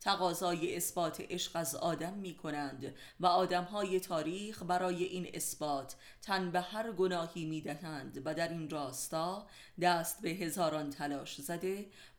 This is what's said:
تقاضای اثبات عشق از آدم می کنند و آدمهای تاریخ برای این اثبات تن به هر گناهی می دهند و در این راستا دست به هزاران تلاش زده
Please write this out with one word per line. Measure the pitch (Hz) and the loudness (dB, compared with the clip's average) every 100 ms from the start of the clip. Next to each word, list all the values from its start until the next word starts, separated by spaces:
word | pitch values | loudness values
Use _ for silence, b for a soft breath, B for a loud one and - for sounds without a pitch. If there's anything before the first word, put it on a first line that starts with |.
تقاضای | 196 190 180 165 180 170 160 175 | 2 4 4 4 2 2 0 0
اثبات | 170 180 165 - | 0 2 0 0
عشق | - 175 - 170 | -4 -4 -2 -2
از | 160 | -2
آدم | - 170 151 170 | 0 0 0 -2
می | 202 190 | -4 -6
کنند | - 156 147 143 135 135 - B B | -6 -4 -2 -2 -4 -8 -10 B B
و | 180 | 6
آدمهای | 185 180 180 175 208 196 185 | 6 6 4 2 -2 2 2
تاریخ | - 165 156 185 208 214 | 2 0 0 -2 -4 -4
برای | 175 180 185 180 | 0 2 4 2
این | 180 180 175 | 0 -2 -4
اثبات | - - - 151 139 135 - B B | -4 -4 -2 0 0 -4 -12 B B
تن | - 190 180 | -2 0 2
به | 175 | 0
هر | 180 214 226 | 0 -2 -2
گناهی | 180 185 175 170 175 | 2 2 2 -2 -2
می | 156 156 | -2 -2
دهند | 151 147 160 151 135 139 147 | -4 -6 -6 -8 -8 -6 -2
و | |
در | 156 165 | 0 0
این | 170 156 | -2 -4
راستا | 156 135 127 - 160 170 202 - B B B | -4 -4 -4 -2 0 0 -2 -8 B B B
دست | 175 170 165 - | 4 4 2 -4
به | 165 | -2
هزاران | 170 165 180 165 151 147 | -2 0 2 2 2 -2
تلاش | 139 147 139 139 - | -4 -4 -4 -6 -8
زده | 143 170 185 196 208 B B | -4 -2 -2 -2 -6 B B